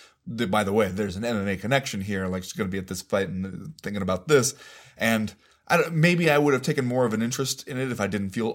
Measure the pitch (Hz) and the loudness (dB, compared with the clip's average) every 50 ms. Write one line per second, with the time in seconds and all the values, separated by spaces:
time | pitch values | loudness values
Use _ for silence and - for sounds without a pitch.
0 | - - _ _ _ - 117 110 120 95 98 107 104 98 101 110 107 92 92 98 | -20 -20 _ _ _ -8 -6 -4 -2 0 2 2 2 2 2 2 2 2 0 -4
1 | 107 101 87 95 113 117 117 101 98 101 98 90 104 107 135 135 135 - - 101 | -4 -4 -4 -4 -4 -4 -2 -2 -2 -2 -4 -4 -2 0 0 0 0 -2 -6 -6
2 | 95 101 101 95 95 92 92 92 90 - - - 107 95 92 95 92 - 95 90 | -6 -4 -4 -4 -2 -4 -4 -6 -6 -8 -6 -6 -4 -4 -4 -6 -6 -6 -8 -10
3 | - - - 98 98 85 92 92 95 95 92 - - - - - - 101 101 104 | -4 -2 0 0 0 0 -4 -6 -6 -6 -8 -10 -14 -14 -16 -12 -10 -8 -6 -2
4 | 98 90 92 92 - - 151 135 117 - - - - - - - - - _ - | 0 0 0 0 2 4 4 4 4 2 -2 -8 -14 -20 -20 -20 -20 -20 _ -2
5 | 107 113 113 110 110 101 - _ _ _ _ _ _ - - 175 - 165 165 160 | 0 2 2 2 0 -2 -6 _ _ _ _ _ _ 2 2 2 2 2 2 4
6 | 156 175 175 170 175 156 147 147 147 147 135 123 127 - 147 143 127 120 123 127 | 4 4 4 4 4 4 6 6 6 4 4 2 2 0 0 0 0 0 2 2
7 | 127 113 107 107 113 117 127 - 135 127 - - - - 139 127 135 131 120 110 | 2 2 2 0 0 -2 -2 -2 -4 -4 -6 -8 -8 -8 -6 -4 -4 -4 -2 -2
8 | 104 98 98 104 101 95 92 117 110 113 - | -2 -2 -2 -2 -4 -4 -2 -2 -2 -2 -2